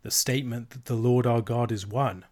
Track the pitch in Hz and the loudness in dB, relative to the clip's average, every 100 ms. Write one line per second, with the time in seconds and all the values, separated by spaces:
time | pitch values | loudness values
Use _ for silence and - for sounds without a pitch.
0 | 113 - - 131 127 120 117 127 - 117 | -2 -2 0 0 -2 -8 -10 -16 -4 0
1 | 117 123 123 120 107 120 117 110 98 110 | 4 4 4 2 0 -2 0 -2 -4 -2
2 | 135 95 - | -2 -4 -16